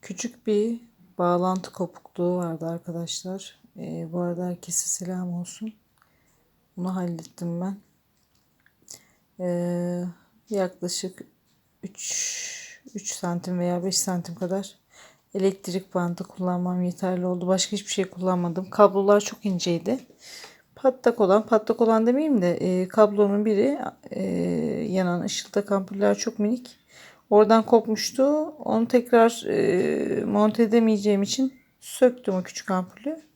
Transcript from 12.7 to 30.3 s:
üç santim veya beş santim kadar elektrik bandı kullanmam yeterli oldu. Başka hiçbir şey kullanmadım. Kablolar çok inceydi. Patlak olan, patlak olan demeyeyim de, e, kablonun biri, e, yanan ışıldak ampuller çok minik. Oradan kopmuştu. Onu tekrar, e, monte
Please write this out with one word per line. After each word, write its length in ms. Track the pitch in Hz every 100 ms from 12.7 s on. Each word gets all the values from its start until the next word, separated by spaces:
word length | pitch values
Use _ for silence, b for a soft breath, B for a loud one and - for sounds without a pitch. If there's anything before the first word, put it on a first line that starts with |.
| - - 208
üç 180 | -
santim 460 | - 180 175 175 180
veya 240 | 175 175
beş 140 | 185 180
santim 380 | - 180 170 170
kadar 400 | 180 190 190 - _ b b b _
elektrik 600 | 202 196 190 - 180 185 185
bandı 280 | 175 175
kullanmam 580 | 175 - 180 180 180 180
yeterli 440 | 180 175 185 185 180
oldu. 220 | 180 180
Başka 240 | 185 -
hiçbir 200 | 202 202
şey 140 | - 185
kullanmadım. 600 | - 185 180 175 170 190
Kablolar 520 | - 202 190 196 208
çok 240 | 208 - 208
inceydi. 540 | 180 180 170 175 254 - _ B B B B B -
Patlak 460 | 269 254 240 233
olan, 240 | 196 202 214
patlak 360 | 220 214 226
olan 260 | 226 226 226
demeyeyim 340 | 254 311 254
de, 140 | 175 170
e, 320 | 180 185 185
kablonun 580 | 220 208 202 202 202 214
biri, 340 | 202 240 285 - - -
e, 120 | - 190 175 175 165 156 - -
yanan 320 | 185 180 175
ışıldak 500 | 208 - - - 202
ampuller 460 | 196 190 196 202 202
çok 220 | - 220
minik. 440 | 208 247 - - B B B B B
Oradan 320 | 208 208 226 220
kopmuştu. 580 | 233 226 214 - - 269 302 311
Onu 380 | - - 220 233
tekrar, 560 | 247 247 233 226 233 -
e, 760 | - - 180 151 - - -
monte 380 | -